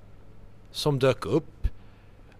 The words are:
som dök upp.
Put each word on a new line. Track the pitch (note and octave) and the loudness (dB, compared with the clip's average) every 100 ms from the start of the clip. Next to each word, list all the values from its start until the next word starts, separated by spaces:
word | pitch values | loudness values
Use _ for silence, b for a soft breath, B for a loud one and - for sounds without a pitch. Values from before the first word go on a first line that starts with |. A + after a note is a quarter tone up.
| - - - - - - - | -20 -18 -18 -18 -18 -18 -12
som | - D3+ C#3 | -2 2 4
dök | C3+ A#2 E2+ | 4 4 2
upp. | D3 - - - - b b b b b | 0 0 -2 -2 -2 b b b b b